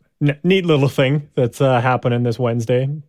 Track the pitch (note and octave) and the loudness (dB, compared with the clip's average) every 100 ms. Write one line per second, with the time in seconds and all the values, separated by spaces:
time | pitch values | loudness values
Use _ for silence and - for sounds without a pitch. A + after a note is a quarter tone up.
0 | _ - C#3+ C#3+ F3 F#3+ F3 D3 C#3 - | _ -4 -2 0 0 2 2 2 2 0
1 | C3 D3 D3 - B2 - C3+ B2+ B2 B2 | 0 0 -4 -2 -2 0 0 2 0 0
2 | B2+ A#2+ A#2+ A2+ B2 A#2 A2+ B2+ C3 D3+ | 0 0 -2 -2 -2 -2 -2 -2 -2 -6